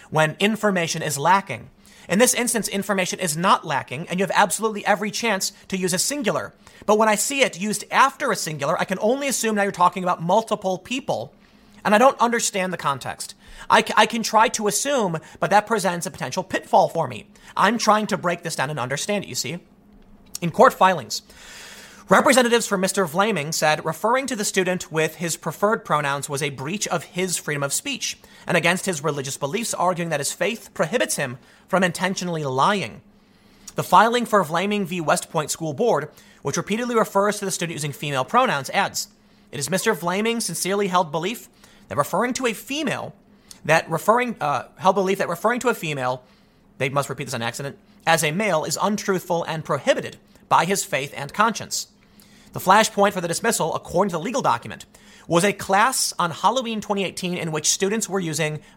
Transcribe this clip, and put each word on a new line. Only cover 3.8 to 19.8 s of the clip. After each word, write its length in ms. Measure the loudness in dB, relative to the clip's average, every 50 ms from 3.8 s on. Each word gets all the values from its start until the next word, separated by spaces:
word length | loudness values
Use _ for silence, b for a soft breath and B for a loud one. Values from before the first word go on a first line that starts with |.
| -4 -6 -8 -8 -8 -4
and 100 | -2 -2
you 60 | -2
have 80 | 0 2
absolutely 500 | 2 2 2 2 -2 -4 -4 -4 -2 0
every 260 | 0 0 0 0 -4
chance 420 | -4 -2 -2 0 0 0 -2 -6 B B B B
to 100 | -4 -2
use 160 | -2 0 0
a 40 | 0
singular. 540 | -2 -2 -2 -2 -2 -2 -2 -2 -4 -8 -12 B B B B B B
But 140 | B 4 4
when 100 | 4 4
I 60 | 2
see 260 | 2 0 0 2 2
it 180 | 2 2 0 -2
used 260 | -4 -4 -4 -4 -4 0
after 400 | 2 4 4 4 2 -2 -2 -2
a 60 | -2
singular, 420 | -2 -4 -6 -6 -4 -2 0 0 0
I 60 | 0
can 140 | -2 -2 -2
only 280 | 0 0 0 0 -2 -2
assume 260 | -2 -2 0 0 0
now 80 | 0
you're 100 | 0 0
talking 300 | 2 2 2 2 2 0
about 200 | -2 -2 -2 -2
multiple 540 | 0 2 2 2 2 0 -4 -2 -2 -4 -4
people, 560 | -4 -6 -6 -8 -6 -4 -4 -4 -4 -6 -8 -14 b b b b b b b b b
and 120 | b 4 6
I 40 | 8
don't 220 | 8 6 6 4
understand 540 | 2 2 2 0 -2 -2 -2 -2 -2 -2 -4
the 20 |
context. 580 | -2 -2 -2 -2 -2 -4 -8 -8 -10 -10 -14 -14 B B B B B B B
I 100 | 4 4
c-, 140 | 4 4 4
I 80 | 4 4
can 180 | 4 2 -2
try 260 | -2 2 4 4 4 4
to 200 | 2 -2 -2 -2
assume, 480 | -2 -2 0 0 0 0 0 0 -2 -4 B B B B
but 80 | 0 4
that 180 | 4 4 4
presents 380 | 2 0 0 0 0 -2 -2 -6
a 60 | -8
potential 340 | -8 -8 -8 -6 -4 -6 -6
pitfall 460 | -4 -4 -6 -2 2 4 4 4 4
for 180 | 2 -2 -4 -4
me. 180 | -6 -12 -16 -18 -20 B B B B
I'm 220 | B 2 2 2 2
trying 280 | 4 4 4 4 2 -2
to 100 | -4 -2
break 240 | -2 -2 -4 -4
this 120 | -6 -6 -4
down 140 | -4 -4 -2
and 100 | -4 -4
understand 460 | -4 -4 -4 -4 -4 -2 -4 -4 -4
it, 40 | -6
you 60 | -8
see. 260 | -6 -6 -6 -8 -10 -12 _ _ _